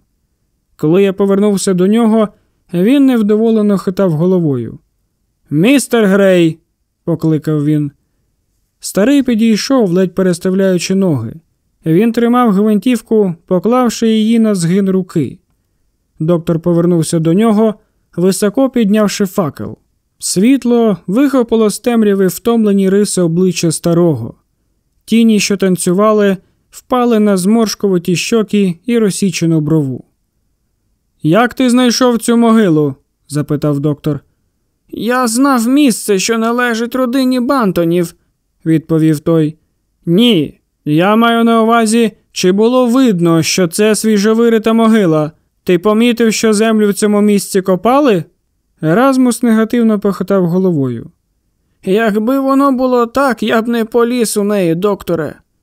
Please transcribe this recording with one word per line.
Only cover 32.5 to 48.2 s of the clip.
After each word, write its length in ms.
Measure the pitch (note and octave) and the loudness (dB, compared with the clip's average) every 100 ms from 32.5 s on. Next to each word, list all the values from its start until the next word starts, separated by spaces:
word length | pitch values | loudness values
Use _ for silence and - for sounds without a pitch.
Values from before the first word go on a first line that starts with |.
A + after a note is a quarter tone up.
| A3 G3+ D3+ D3 C3+ _ _ - | 2 2 2 0 -4 _ _ -10
запитав 520 | D3 D3 C#3+ D3+ C#3+ | -6 -4 -4 -2 -2
доктор. 400 | D3 D3 - C#3+ _ _ _ _ _ _ _ | -2 -4 -4 -6 _ _ _ _ _ _ _
"Я 380 | - G3+ B3+ B3 | -10 -4 -2 -2
знав 400 | A3+ C#4 C4 A3+ | 0 0 0 0
місце, 520 | C4+ C#4+ G3+ - G3 | 2 2 0 -2 -2
що 180 | F#3+ A3+ | -2 -2
належить 580 | A3+ A#3+ B3 A3+ A#3 B3+ | -2 -2 -2 -2 -4 -4
родині 440 | B3+ C4+ B3+ B3+ | -2 0 0 0
Бантонів", — 760 | A#3+ C#4 G#3+ F3 E3+ F3 E3+ - _ _ _ _ E3 | 0 0 0 0 0 0 -4 -8 _ _ _ _ -2
відповів 540 | D#3+ D#3 D#3+ D#3+ D3+ | -2 0 0 2 0
той. 380 | E3+ E3 D3+ D#3+ _ _ _ _ - | 0 0 0 -6 _ _ _ _ -2
"Ні, 540 | E3+ A#3+ G3 C#3 - _ _ - | 2 2 2 -2 -8 _ _ -2
я 300 | D3+ F#3 G#3+ | 0 2 2
маю 280 | A#3 A#3 | 2 2
на 200 | A#3 A#3 | 2 2
увазі, 480 | A3 A#3 A3+ A3+ A3+ - _ | 2 2 2 0 0 -4 _
чи 200 | - F#3 | -4 0
було 360 | F#3+ A3+ B3+ B3+ | 2 2 2 2
видно, 560 | B3 C4 F3+ E3+ E3 | 2 2 2 2 0
що 240 | D#3 - F3+ | 0 -2 -2
це 280 | - G#3+ G#3 | 0 0 0
свіжовирита 800 | A3 G#3 G#3 A3+ A#3 A3+ A3 | 0 0 0 2 2 2 0
могила?" 580 | A3+ A3+ A3 F#3 D#3 D3+ - _ _ - | 2 2 2 2 0 -2 -8 _ _ -2
Ти 120 | F3 | 0
помітив, 540 | G#3+ G#3+ A#3+ A#3 A#3 | 0 2 2 2 0
що 200 | G3+ A3 | 0 0
землю 360 | G#3 A3 A3 G#3 | 0 0 2 0
в 40 | |
цьому 280 | G3+ G#3+ G#3 | 0 0 2
місці 400 | G#3 G3+ - G3 | 2 0 -2 -4
копали? 640 | F#3 F#3 A3 C4 D4 F#3+ | -2 -2 0 2 2 0